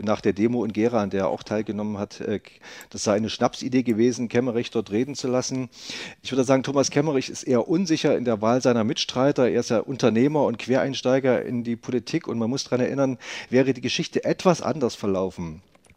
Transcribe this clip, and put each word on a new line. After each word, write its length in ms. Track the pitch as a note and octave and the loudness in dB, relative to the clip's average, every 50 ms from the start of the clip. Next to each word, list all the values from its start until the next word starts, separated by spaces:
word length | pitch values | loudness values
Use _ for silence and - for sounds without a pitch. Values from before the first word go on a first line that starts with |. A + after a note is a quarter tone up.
nach 200 | - G#2 G#2 - | -2 -2 -2 0
der 100 | - A2 | 0 0
Demo 320 | F#2 F#2+ G#2 A#2 A#2+ A#2+ G#2 | 0 2 2 2 2 0 -2
in 80 | A2+ | -2
Gera, 300 | G2 G#2 G#2+ A#2+ A#2+ A2+ | 0 0 0 2 2 2
an 80 | G2+ F#2+ | 0 0
der 140 | G2 F#2+ F#2+ | -2 0 0
er 40 | C2+ | 0
auch 160 | - A2 - | -2 -4 -6
teilgenommen 540 | - G#2+ G#2+ G#2+ - G#2 G2+ G#2 G#2+ G#2+ G2 | -4 -4 -4 -4 -4 -6 -6 -4 -6 -4 -6
hat, 240 | G#2 G#2 - - | -8 -8 -8 -8
äh, 180 | - - G#2+ F#2+ - - - - - - - - - - | -6 -4 -6 -6 -6 -12 -20 -20 -20 -20 -20 -20 -20 -16
das 140 | - - - | -10 -4 0
sei 120 | A2+ G2+ | 2 2
eine 140 | G#2 A2 G#2 | 2 0 -2
Schnapsidee 540 | - - A#2+ B2+ - - - C3 B2 C3 B2 | -2 0 0 0 -2 -2 -6 0 0 0 2
gewesen, 460 | B2 A2+ G2+ A#2 B2+ A#2 C3 B2 G#2+ | 2 2 4 4 2 2 0 -4 -2
Kemmerich 420 | - A#2+ B2+ C3 A2 A#2 A#2 - | 0 0 0 0 -2 -2 -4 -2
dort 200 | - A#2 G#2 - | -4 -4 -4 -2
reden 240 | G2 G#2+ C3 C#3 C#3 | -2 -2 -2 -2 -4
zu 120 | - - B2+ | -6 -4 -2
lassen. 420 | B2 B2+ B2+ - C3+ C3 C3 A#2+ _ - - - - - - - - _ - | 0 0 0 -2 -4 -6 -6 -8 _ -16 -16 -14 -12 -12 -12 -14 -16 _ -10
Ich 80 | - | -4
würde 140 | C3 C3+ C3 | 0 0 4
sagen, 180 | A2+ C3+ C3+ B2 | 4 4 2 2
Thomas 260 | - C#3 C#3+ C3 - | 2 2 2 2 2
Kemmerich 400 | - C#3+ C#3+ D#3+ C#3+ C3 B2 - | 2 0 0 2 2 0 -2 -2
ist 140 | - - - | -8 -8 -2
eher 240 | - B2+ A#2 G#2+ - | 2 2 2 2 2
unsicher 480 | F3+ E3+ G3 D#3+ D#3+ C#3+ - D3+ B2 | 2 0 2 2 0 0 2 2 2
in 80 | D#2+ B2 | 2 2
der 180 | B2 A2+ G#2 | 0 -2 0
Wahl 200 | G#2+ A2 A#2+ C3 | 2 2 2 4
seiner 240 | - C3 A#2+ A#2 G#2+ | 4 4 4 4 2
Mitstreiter. 640 | A2 E3 - - - - B2+ B2+ C#3+ C#3+ - C3 A2+ | 0 0 -2 -4 -4 -2 2 2 2 4 4 4 4
Er 100 | E2 A#2 | 4 2
ist 120 | A#2+ - | 0 2
ja 80 | A#2+ G#2+ | 0 0
Unternehmer 640 | - - C#3 A#2+ - A#2+ G#2+ A2+ B2 D3 D#3 D3+ C3 | 0 -2 -4 2 2 2 4 4 4 4 4 2 2
und 120 | G2 A#2+ G#2+ | 2 0 -2
Quereinsteiger 880 | - - B2 C3 E2 C#3 C3+ - - B2+ B2+ C3+ C3 C3 A#2+ E2+ G#1+ | -2 0 0 2 2 0 -2 -2 0 2 2 2 4 2 2 2 0
in 220 | A#1 B2 A#2+ A2+ | -2 -4 -4 -4
die 100 | A#2+ A#2 | -4 -6
Politik. 540 | A2+ - - B2+ B2 A2 - - E3 - - | -6 -6 -4 -4 -4 -4 -2 -6 -6 -4 -4
Und 80 | A#2 A#2 | -4 -4
man 120 | A2+ A2 | -2 -2
muss 140 | C3 C#3 - | -2 -4 -4
daran 160 | - B2+ B2 | -2 -2 0
erinnern, 380 | B2 - - C3+ C#3 C3 B2+ A#2 - - - - - - | 0 0 0 0 0 -2 -2 -4 -10 -14 -14 -14 -8 0
wäre 240 | A2+ B2+ C3+ C3 B2+ | 2 2 4 4 2
die 80 | - | -2
Geschichte 420 | - G#2+ - - - - - - - | -2 -4 -2 -2 -4 -2 -4 -4 -2
etwas 380 | A#2+ E3+ - - F#3+ E3+ - | -2 -2 2 4 4 4 4
anders 340 | - - B2+ D#3+ C3 A2 - | 2 -2 -2 0 0 -2 -2
verlaufen, 680 | - - G#2 F#2+ F#2 F#2+ F#2 F2 - F2 E2 D#2 D#2+ - _ _ _ _ _ _ | -2 -2 0 0 2 0 -2 -4 -6 -8 -8 -10 -12 -16 _ _ _ _ _ _